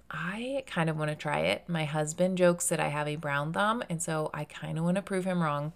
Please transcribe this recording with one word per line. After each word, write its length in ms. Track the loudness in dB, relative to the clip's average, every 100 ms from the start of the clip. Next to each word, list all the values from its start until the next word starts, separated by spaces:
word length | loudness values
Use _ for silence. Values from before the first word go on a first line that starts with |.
| -12
I 540 | -8 -6 -6 -4 -4 -2
kind 220 | 0 0
of 80 | 2
wanna 200 | -2 -2
try 240 | -2 2
it. 240 | 2 2 0
My 160 | -2
husband 540 | 0 0 -2 2 2 6
jokes 300 | 6 6 2
that 120 | 2
I 80 | 0
have 200 | 0 -2
a 80 | -4
brown 360 | -2 -2 0
thumb, 300 | 2 2 0 -2
and 120 | -4
so 300 | -2 -2 -2
I 120 | -4
kinda 380 | -10 -8 -6 -2
wanna 200 | 2 0
prove 220 | 0 -2
him 180 | 0 0
wrong. 300 | 2 0 -4